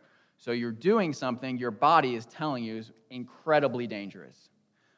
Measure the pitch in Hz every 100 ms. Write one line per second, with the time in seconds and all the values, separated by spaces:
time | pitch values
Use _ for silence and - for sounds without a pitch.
0 | _ _ _ _ - 120 120 110 175 226
1 | 175 139 131 120 131 123 123 104 147 165
2 | 135 117 110 - 151 127 113 110 113 -
3 | _ 127 120 - 160 151 139 123 120 107
4 | 101 92 67 - _ _ _ _ _